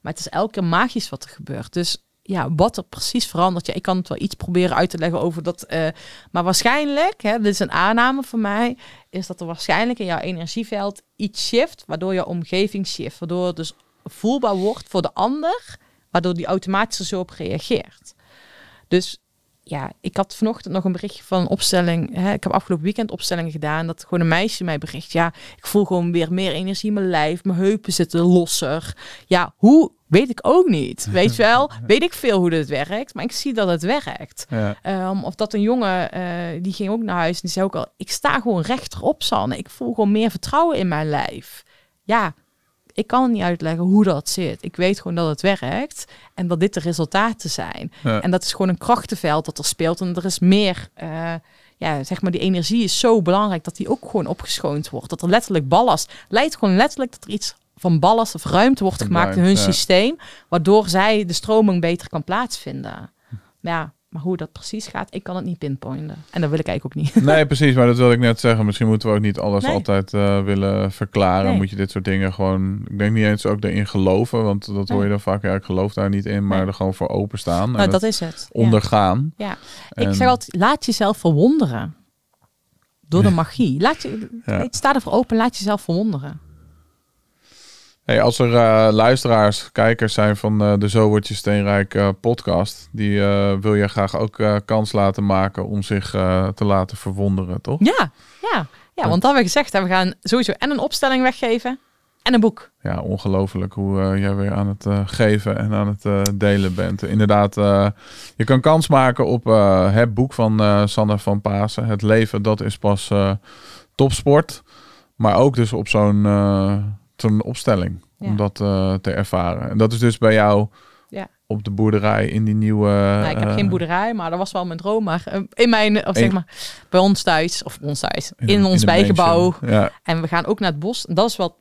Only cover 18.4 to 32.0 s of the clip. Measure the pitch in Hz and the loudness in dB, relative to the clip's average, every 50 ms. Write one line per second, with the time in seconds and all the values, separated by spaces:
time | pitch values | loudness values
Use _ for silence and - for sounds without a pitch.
18.4 | _ _ - - - - _ _ _ _ - 180 180 - - - _ _ _ _ | _ _ -20 -20 -20 -20 _ _ _ _ -2 -2 -2 -2 -12 -16 _ _ _ _
19.4 | _ _ _ _ _ - 160 147 131 - - _ _ 190 - - 196 - - - | _ _ _ _ _ -12 -10 -10 -10 -10 -12 _ _ -8 -4 -4 -4 -4 -4 -4
20.4 | 214 214 226 - - 190 180 190 185 190 180 175 - 202 - - - - - 185 | -4 -4 -4 -6 -10 -6 -6 -4 -4 -4 -6 -6 -8 -12 -14 -14 -10 -4 -2 -2
21.4 | 175 - - 190 - - - 185 180 175 170 170 165 - - - 180 196 202 - | -2 -2 -2 -4 -2 0 0 2 2 2 0 -2 -2 -4 -4 -4 -2 -2 -2 -2
22.4 | - 185 - - - - 185 160 151 185 208 - 226 208 - 180 - - 180 170 | -2 -2 -2 -2 -2 -2 -6 -4 -2 -4 -4 -4 -6 -6 -8 -8 -6 -6 -6 -4
23.4 | 165 165 151 160 147 151 151 156 165 165 165 _ - _ - 175 170 165 160 170 | -6 -8 -8 -8 -6 -4 -4 -4 -4 -6 -8 _ -10 _ -2 0 2 2 2 2
24.4 | 196 220 - - 185 170 156 143 147 156 - 170 - - - 165 170 170 - - | 0 -2 -4 -6 -6 -6 -6 -6 -8 -10 -12 -14 -14 -6 -2 0 0 0 -2 -8
25.4 | - - - _ - - - 202 202 - 190 180 175 170 175 170 165 160 180 185 | -20 -20 -20 _ -14 -2 0 0 0 2 0 -2 -2 0 0 0 -2 0 -2 -2
26.4 | 190 185 143 156 185 190 196 190 - 214 208 208 196 185 175 160 151 151 165 175 | -2 -2 -4 -4 -4 -6 -6 -4 -4 -4 -2 -2 -2 0 0 0 0 0 -2 -4
27.4 | _ 196 185 170 190 196 214 208 - - 175 - 175 - - 170 170 175 180 180 | _ -2 -2 0 2 2 0 0 -2 -6 -2 -2 -2 0 0 2 4 6 6 4
28.4 | 170 160 - - - 131 147 160 - - - _ - - - - - _ 190 180 | 4 2 -2 -4 -2 -2 -4 -4 -6 -10 -14 _ -16 -20 -20 -20 -4 _ 2 2
29.4 | 175 - - _ - 214 277 320 320 - _ _ _ _ 151 185 262 254 240 - | 2 0 -4 _ 6 8 8 8 6 4 _ _ _ _ 4 4 4 4 -4 -4
30.4 | - - 285 359 370 349 208 156 139 - - - - - 101 185 180 - 120 - | 0 4 4 4 6 4 2 0 0 -4 -6 -10 -8 -2 0 2 2 2 2 2
31.4 | 226 214 233 247 277 - - - 117 - 208 269 | 2 4 4 4 2 0 -4 -12 0 2 2 4